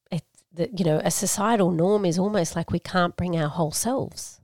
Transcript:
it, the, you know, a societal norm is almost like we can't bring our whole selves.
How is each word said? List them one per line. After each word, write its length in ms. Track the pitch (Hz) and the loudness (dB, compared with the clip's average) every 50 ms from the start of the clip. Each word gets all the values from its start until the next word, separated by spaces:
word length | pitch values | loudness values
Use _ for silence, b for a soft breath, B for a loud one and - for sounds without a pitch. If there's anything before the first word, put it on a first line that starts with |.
| _ - | _ -8
it, 120 | 180 160 - _ _ _ _ _ | -8 -8 -8 _ _ _ _ _
the, 180 | - 165 170 262 226 | -6 -6 -4 -4 -2
you 80 | - 185 | 0 2
know, 180 | 160 151 - - | 2 2 2 2
a 80 | 170 | 0
societal 600 | - - 202 - - 208 202 220 240 208 185 170 | -2 0 -2 -2 -2 0 2 2 4 4 4 2
norm 340 | 175 160 170 190 208 208 196 | 4 2 2 4 4 4 2
is 140 | 175 160 185 | 2 2 2
almost 360 | 180 208 208 196 165 - - | 0 2 2 0 0 0 -2
like 160 | 170 165 - | -6 -4 -2
we 80 | - 170 | -4 -4
can't 360 | - - - 185 175 175 - | -4 -2 0 0 0 0 0
bring 240 | - 175 180 170 165 | -4 -4 -2 0 0
our 100 | 151 147 | -2 -2
whole 220 | 143 180 160 143 | 0 -2 -2 -2
selves. 680 | - - - 226 262 254 - - - - - - - _ | -2 -2 -2 0 -2 -2 -4 -6 -8 -12 -14 -14 -16 _